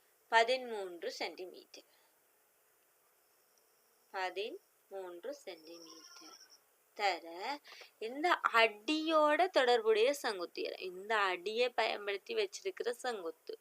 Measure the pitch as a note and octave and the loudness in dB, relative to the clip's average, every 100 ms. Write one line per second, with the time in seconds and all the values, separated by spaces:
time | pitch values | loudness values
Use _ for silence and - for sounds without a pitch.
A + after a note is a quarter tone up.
0 | _ _ _ A3+ A#3 B3+ B3 G#3+ F#3+ F3 | _ _ _ 4 4 2 -2 -6 -8 -8
1 | G3 - G#3 D3 A#2+ - - - _ _ | -8 -6 -8 -8 -14 -16 -20 -20 _ _
2 | _ _ _ _ _ _ _ _ _ _ | _ _ _ _ _ _ _ _ _ _
3 | _ _ _ _ _ _ _ _ _ _ | _ _ _ _ _ _ _ _ _ _
4 | _ G3 F#3 F3 A3 F#4 _ _ _ G3 | _ -6 -4 -4 -8 -10 _ _ _ -12
5 | F#3 F3 G#3 C#4+ - E3 D#3 E3+ D#3+ E3 | -12 -10 -12 -12 -14 -16 -18 -20 -20 -20
6 | - - D#3 - - _ _ _ _ - | -20 -20 -20 -20 -20 _ _ _ _ 0
7 | G3+ E3+ E3 F3 A3 D4 - - - _ | 0 0 -6 -10 -8 -8 -10 -20 -20 _
8 | A3 C4+ F4 E4 - A3+ A3+ G#3 - D#4 | -8 -2 2 2 2 4 4 2 -2 0
9 | D#4 D#4 D4+ D4 F#4 D#4+ B3 A#3+ A3 G#3+ | 4 4 6 4 4 4 6 4 4 4
10 | B3 C#4+ A#3+ G3 E3+ - - - F#3 F3+ | 4 2 -4 -4 -8 -6 -6 -6 -10 -10
11 | G3+ A3 G3 F3+ F3+ A3 B3 B3 A3 G#3+ | -2 0 2 0 -2 2 2 2 0 0
12 | G3+ G3+ - A3+ G3+ - G3 - A#3 A#3+ | -2 -6 -2 -2 -2 -2 -8 -4 -6 -4
13 | B3+ A3 D#3+ D#3+ - - | -6 -4 -8 -10 -14 -14